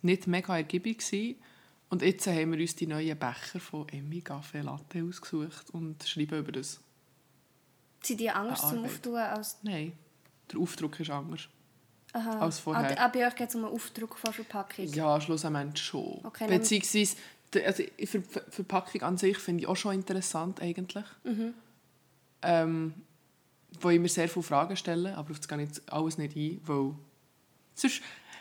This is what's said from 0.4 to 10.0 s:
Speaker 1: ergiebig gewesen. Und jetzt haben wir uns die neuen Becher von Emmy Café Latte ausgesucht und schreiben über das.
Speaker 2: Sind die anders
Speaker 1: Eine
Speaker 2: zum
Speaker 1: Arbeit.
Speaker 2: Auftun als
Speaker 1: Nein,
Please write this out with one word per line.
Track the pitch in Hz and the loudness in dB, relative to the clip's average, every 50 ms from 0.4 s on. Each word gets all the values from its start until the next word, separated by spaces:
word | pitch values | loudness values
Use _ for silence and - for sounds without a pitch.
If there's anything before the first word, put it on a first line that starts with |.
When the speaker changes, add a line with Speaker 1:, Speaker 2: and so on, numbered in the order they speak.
| 185 - 185 165 | 2 2 0 0
Speaker 1:
ergiebig | 156 151 - 180 180 226 226 226 | 0 2 0 -2 0 0 -4 -2
gewesen. | - - - 202 214 233 247 - - - - - - - - _ _ _ | -4 -2 -2 0 -2 -2 -4 -8 -14 -20 -20 -20 -20 -20 -20 _ _ _
Und | - 185 | -2 4
jetzt | - 180 190 190 - | 4 4 4 4 2
haben | 202 175 160 156 165 165 | 2 2 2 2 2 2
wir | 156 | 0
uns | 170 165 - | 0 -2 0
die | - 185 156 | -2 -2 -2
neuen | 151 151 156 160 156 151 | 0 0 0 -2 -2 0
Becher | 135 123 120 - - - - 175 | -2 -2 -2 -4 -10 -10 -10 -10
von | 175 - - 156 151 151 | -10 -8 -8 -8 -8 -6
Emmy | - 143 139 147 156 175 170 | -8 -8 -8 -6 -6 -8 -8
Café | - 139 139 147 - - 151 147 | -8 -10 -10 -10 -8 -8 -6 -6
Latte | 139 131 143 - - - 175 165 | -4 -6 -8 -10 -6 -4 -4 -2
ausgesucht | 175 180 - - - - 160 151 165 - - - - | -2 -4 -8 -10 -4 -4 -2 -2 -4 -6 -12 -20 -10
und | - 165 165 160 156 151 - - | -8 -6 -6 -6 -6 -6 -6 -6
schreiben | - 165 151 151 156 156 | -2 -2 -2 0 0 -4
über | 147 147 151 | -4 -4 -4
das. | 135 131 - - - - _ _ _ _ _ _ _ _ _ _ _ _ _ _ _ _ _ _ _ _ _ _ _ | -6 -6 -6 -10 -12 -16 _ _ _ _ _ _ _ _ _ _ _ _ _ _ _ _ _ _ _ _ _ _ _
Speaker 2:
Sind | - - 247 208 | -4 -4 -2 0
die | 226 226 | 0 0
anders | 196 196 202 233 247 - - | 0 0 0 0 -2 0 2
Speaker 1:
Eine | - | 0
Speaker 2:
zum | - 233 | 2 0
Speaker 1:
Arbeit. | 226 254 - | -2 -4 -6
Speaker 2:
Auftun | - - 247 240 233 | -6 -6 -4 -2 -2
als | 226 202 208 214 214 - - - | 0 0 -2 -4 -4 -6 -10 -8
Speaker 1:
Nein, | - 208 196 156 151 165 170 - | -6 -4 -2 -2 -4 -4 -6 -12